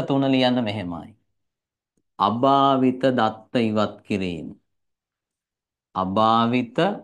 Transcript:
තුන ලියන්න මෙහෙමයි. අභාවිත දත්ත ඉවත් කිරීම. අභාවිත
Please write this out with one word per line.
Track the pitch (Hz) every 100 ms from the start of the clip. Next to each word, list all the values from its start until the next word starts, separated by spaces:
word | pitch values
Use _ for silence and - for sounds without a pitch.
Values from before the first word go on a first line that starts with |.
තුන | - 139
ලියන්න | 135 131 123 123
මෙහෙමයි. | 113 107 90 85 85 - _ _ _ _ _ _ _ _ _ -
අභාවිත | 98 113 135 139 139 135 127 127 131
දත්ත | 123 110 110 - 127
ඉවත් | 113 107 101 -
කිරීම. | _ 104 95 82 65 53 _ _ _ _ _ _ _ _ _ _ _ _ _ -
අභාවිත | 92 101 110 113 117 123 120 - 175 214